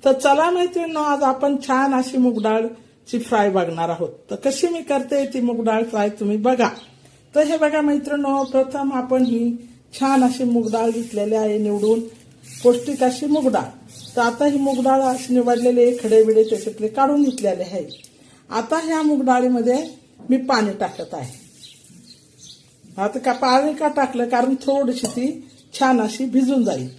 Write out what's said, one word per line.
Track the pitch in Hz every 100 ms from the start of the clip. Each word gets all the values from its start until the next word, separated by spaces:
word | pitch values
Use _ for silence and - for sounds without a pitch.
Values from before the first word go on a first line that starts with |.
| 277
तर |
चला | 262 277 277 330
मैत्रिणींनो, | 359 349 359 330 320
आज | 302 285
आपण | 269 262 285 277 -
छान | 262 277
अशी | 262 254 254
मूग | 247 220
डाळची | 214 220 226 226 - _ - 247
फ्राय | 233 233 202
बघणार | 190 170 165 170
आहोत. | 170 165 - _
तर | 202 269
कशी | 269 349
मी | 339
करते | 330 277 254 285 269
ती | 262
मूग | 240 233 226
डाळ | 220
फ्राय | 226 220 208 208
तुम्ही | 202 214
बघा. | 220 254 226 - - - - _ _ 294
तर | 302
हे | 320
बघा | 302 302
मैत्रिणींनो, | 294 294 - 294 277 277
प्रथम | 269 262 262 277 277
आपण | 269 254 262 247
ही | 233 240 233 - - _
छान | - 262 269
अशी | 247 254
मूग | 254 240 220
डाळ | 226 233
घेतलेली | 226 226 208 208 220
आहे | 214 214
निवडून, | 208 208 208 226 226 - - - - -
पौष्टिक | 240 240 285 285
अशी | 254 254 294
मूग | 302 262
डाळ. | 208 - - - - - -
तर |
आता | 240 240 294
ही | 285
मूग | 269 262
डाळ | 262 269
अशी | 262 254 -
निवडलेली | 247 247 240 247 247
आहे, | 240 240
खडे | 220 220
बिडे | 220 220
त्याच्यातले | 220 220 - 214 214
काढून | 220 277 294
घेतलेले | 285 247 208 175
आहे. | 180 190 151 - - _ - - _
आता | 208 247 320
ह्या | 320 320
मूग | 302 294 254
डाळीमध्ये | 254 254 247 226 254 320 - _ _ -
मी | 254
पाणी | 262 247 214 196
टाकत | 185 - 165
आहे. | 165 127 - - - - - - - - - _ _ - - _ _ - -
आता | 202 247
का | 254
पाणी | 240 262 254 294
का | 294 302
टाकलं? | 294 269 247 240
कारण | 240 254 262
थोडीशी | - 277 262 247 226
ती | - 254 311 - _ _
छान | - 269 247
अशी | 214 - 262
भिजून | 254 254 269
जाईल. | 214 139 127